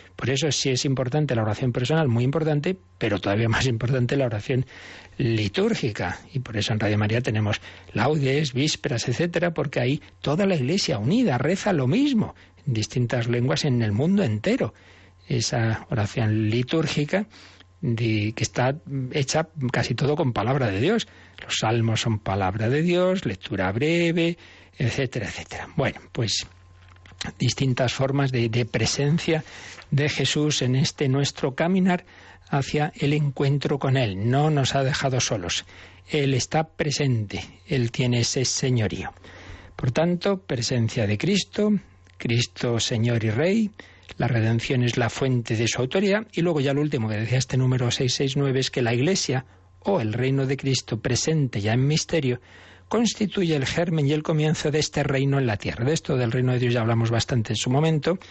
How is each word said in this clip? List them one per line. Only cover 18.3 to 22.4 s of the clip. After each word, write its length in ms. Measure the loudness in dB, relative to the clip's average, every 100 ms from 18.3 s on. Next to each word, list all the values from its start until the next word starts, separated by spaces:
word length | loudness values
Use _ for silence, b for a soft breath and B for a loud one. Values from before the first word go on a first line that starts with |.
que 80 | -2
está 320 | -4 0 -2 -2 -6 -6 -4
hecha 340 | -4 -2 -2 -2 -4 -2
casi 240 | -2 -2
todo 220 | 0 0 0
con 160 | 0
palabra 400 | 0 0 0 0
de 80 | 0
Dios. 260 | 0 0 -2 B B B
Los 180 | -8 -2
salmos 420 | 0 2 2 0
son 180 | 0 -2
palabra 500 | -2 -2